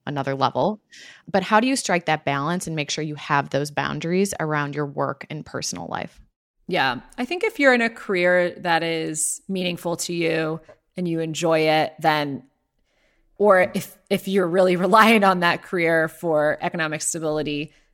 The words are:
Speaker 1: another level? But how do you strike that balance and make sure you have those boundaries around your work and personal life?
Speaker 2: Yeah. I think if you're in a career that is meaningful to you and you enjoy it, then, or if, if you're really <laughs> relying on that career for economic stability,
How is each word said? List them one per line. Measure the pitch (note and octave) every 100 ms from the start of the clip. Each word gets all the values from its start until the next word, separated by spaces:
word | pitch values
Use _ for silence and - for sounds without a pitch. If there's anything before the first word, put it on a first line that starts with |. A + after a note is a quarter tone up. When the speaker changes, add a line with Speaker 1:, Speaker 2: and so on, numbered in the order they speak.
| -
Speaker 1:
another | C#3+ C3+
level? | C3+ B2+ B2 D#3+ G#3+ _ - - - -
But | G3
how | F#3 G#3+
do | B3+
you | C4+
strike | - F3 E3
that | D#3
balance | - C#3 D3 F3+ E3+
and |
make | D#3 C#3+
sure | -
you | D3+ D3
have | - D3 C#3+
those | C#3 D3
boundaries | D3 C#3+ D3 E3 F3+ G3 -
around | D#3 D3+ C#3+
your | C#3+ C#3+
work | C#3+ C#3 C3 -
and | D3+
personal | - D3+ D#3 F2 E2+
life? | - - - - _ _ _ -
Speaker 2:
Yeah. | F3 C3+ - - -
I | B3
think | F4
if | A4 A4
you're | C#4
in | B3
a | A#3
career | A#3 - F#3 F3+ F3+ F3 -
that | F3 E3
is | E3 E3 D#3+ D#3+ - - -
meaningful | F#3+ F3+ E3+ F3 E3
to | -
you | F3 E3 D#3+ D#3+ D#3+ - - _ -
and | F3
you | E3
enjoy | D#3+ D3+ E3 D#3+
it, | D#3 D#3 - -
then, | D#3+ D3+ C#3+ C3+ - _ _ _ _ _ _ _ _ -
or | G#3 F#3 F3+
if, | F#3+ - - -
if | F#3+ F#3+
you're | G3 F3
really | F3+ F#3 F3+
<laughs> |
relying | F#3 A3 G#3+ A3+
on | G3 F3+
that | F3 D#3
career | - F3+ E3 E3 D#3
for | - E3+ D3+ D3+ -
economic | E3+ F3 D#3 D3+
stability, | - E3+ D#3 D3+ D3+ D3 D3+ _ _